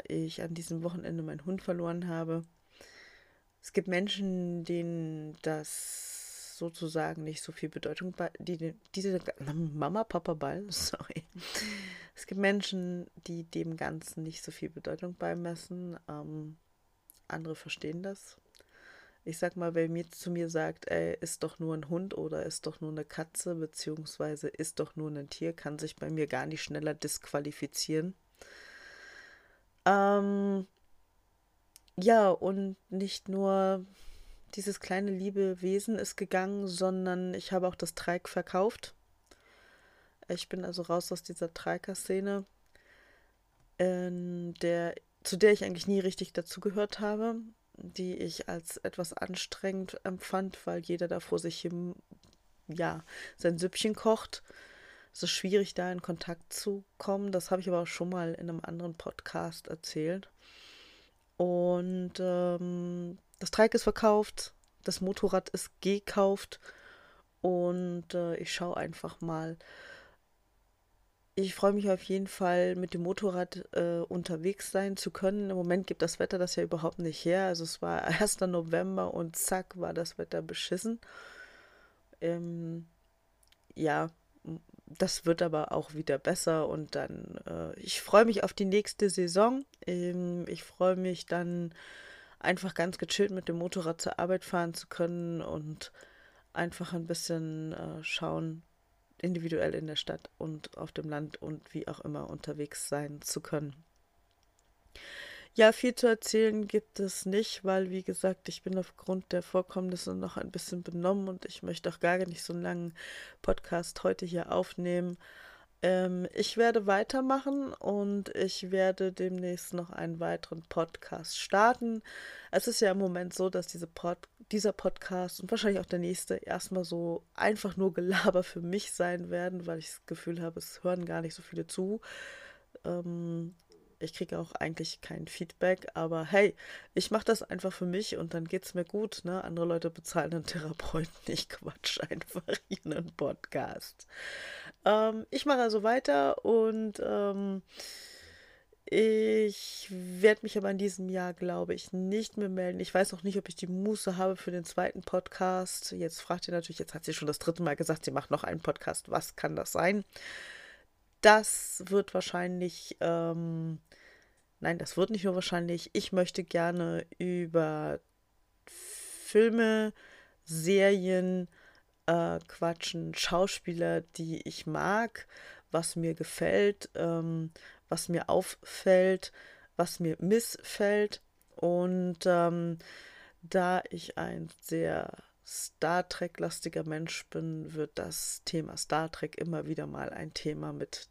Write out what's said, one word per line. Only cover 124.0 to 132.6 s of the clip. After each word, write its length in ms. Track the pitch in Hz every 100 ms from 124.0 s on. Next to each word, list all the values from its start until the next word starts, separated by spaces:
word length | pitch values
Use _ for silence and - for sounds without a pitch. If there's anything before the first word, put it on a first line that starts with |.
| 175 180 - - -
dieser 220 | 214 208
Podcast 680 | - - - - 180 180 -
und 100 | 185
wahrscheinlich 280 | 226 220 190
auch 60 | 180
der 140 | 180
nächste 380 | 175 185 - 185
erstmal 480 | - 185 - 185 170
so 380 | 170 170 170 - -
einfach 420 | 208 214 202 180
nur 160 | 190
Gelaber 480 | 175 180 185 202 180
für 200 | 180 175
mich 320 | 170 202 -
sein 360 | - 175 175 175
werden, 380 | 175 180 180 170
weil 120 | 160
ich 80 | -
das 180 | - -
Gefühl 340 | 165 - 170
habe, 180 | 165 170
es 240 | - -
hören 220 | 180 180 170
gar 160 | 165
nicht 140 | 165 170
so 80 |
viele 240 | - 170 165
zu. 340 | - 185 220 - - - - - -